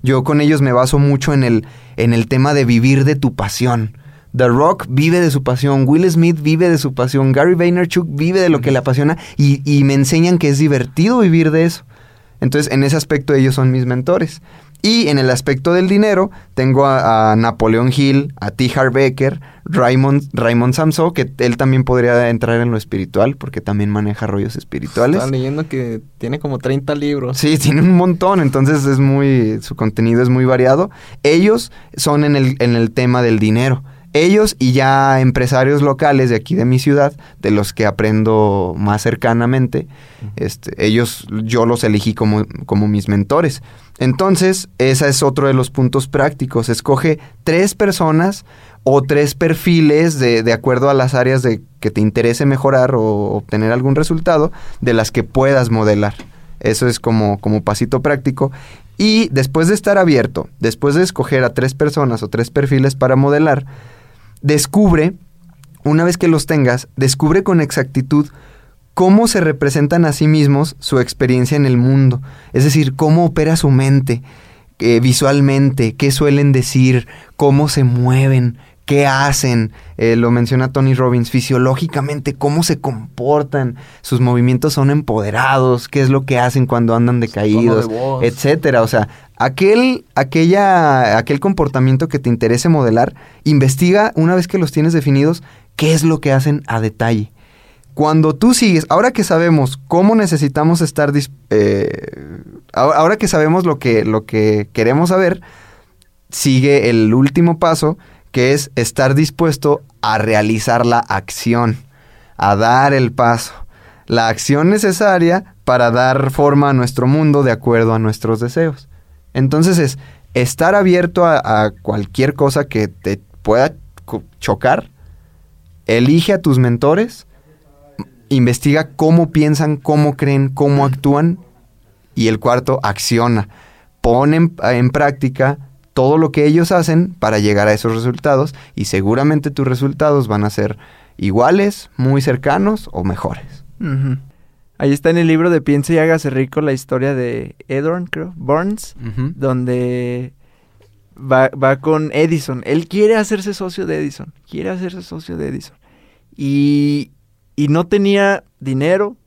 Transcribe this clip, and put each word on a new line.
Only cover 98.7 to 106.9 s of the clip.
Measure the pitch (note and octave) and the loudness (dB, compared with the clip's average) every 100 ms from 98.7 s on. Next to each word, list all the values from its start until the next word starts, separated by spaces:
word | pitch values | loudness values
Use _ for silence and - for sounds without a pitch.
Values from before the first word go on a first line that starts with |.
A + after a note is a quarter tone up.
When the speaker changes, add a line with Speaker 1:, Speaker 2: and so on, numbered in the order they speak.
| E3 D#3 | 2 2
Speaker 1:
ahora | E3 B3 | 2 2
que | B3+ | 0
sabemos | G3 D#3+ E3+ D#3+ C3 - - | 0 0 2 2 0 -4 -2
cómo | E3+ G3 | 2 4
necesitamos | A3+ G3 D#3 C#3+ C3+ D#3 E3+ | 2 0 0 -2 0 0 0
estar | D#3+ - D3 | -2 -2 0
dis-, | C#3+ C3+ - _ | -2 -4 -14 _
eh, | G#2+ G#2 G2+ - - - - D2 E2 - - _ | 0 2 0 -4 -8 -14 -18 -18 -18 -20 -20 _
ahora, | - C3+ D3 | -2 0 2
ahora | D#3+ G#3 | 2 0
que | F#3+ | 0
sabemos | D#3+ D#3 F3+ F3+ | 0 2 2 0
lo | C#3 | -2
que, | B2+ A2+ | 0 0
lo | A2 A2 | 0 -4
que | G#2+ A2 G#2+ G#2+ G#2 | -2 0 0 0 -2
queremos | - A2+ C#3 F3 | -2 0 2 0
saber, | F#3 F3+ F3+ - - - - _ _ _ _ _ | 0 0 -2 -10 -20 -20 -20 _ _ _ _ _
sigue | - C#3+ C3 C#3 C#3+ | -4 0 2 4 2
el | A2+ | 2